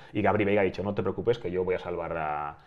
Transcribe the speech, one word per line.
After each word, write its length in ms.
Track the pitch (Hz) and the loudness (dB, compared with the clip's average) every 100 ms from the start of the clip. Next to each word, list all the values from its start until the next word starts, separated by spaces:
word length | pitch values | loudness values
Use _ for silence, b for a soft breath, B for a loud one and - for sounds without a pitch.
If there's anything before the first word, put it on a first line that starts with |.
| B | B
y 100 | - | 0
Gabri 220 | 98 104 | 4 4
Veiga 180 | 98 104 | 4 4
ha 20 | |
dicho, 180 | 95 - | 2 0
"No 120 | 98 | -4
te 80 | 98 | -2
preocupes 360 | 95 92 90 - | -2 -2 0 0
que 120 | 90 | 0
yo 120 | 90 | -2
voy 100 | 92 | 0
a 40 | 90 | -2
salvar 380 | 90 85 82 82 | -2 -6 -4 -4
a, 400 | 78 76 76 - | -4 -4 -6 -10